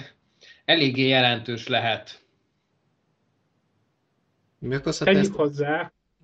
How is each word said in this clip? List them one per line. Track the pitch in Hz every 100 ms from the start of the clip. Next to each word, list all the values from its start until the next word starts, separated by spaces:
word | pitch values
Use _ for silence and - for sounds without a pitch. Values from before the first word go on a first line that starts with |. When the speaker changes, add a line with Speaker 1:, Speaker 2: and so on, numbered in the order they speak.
| - _ _ _ - - -
Speaker 1:
eléggé | 165 135 127 131
jelentős | 131 123 117 107 117 131
lehet. | 120 117 107 - - _ _ _ _ _ _ _ _ _ _ _ _ _ _ _ _ _ _ _ _ _ _ _ _
Speaker 2:
Mi | 123 135
okozhat | - 156 170
Speaker 3:
Tegyük | 196
Speaker 2:
ezt? | 196
Speaker 3:
hozzá, | - 147 143 143 156 - - _ _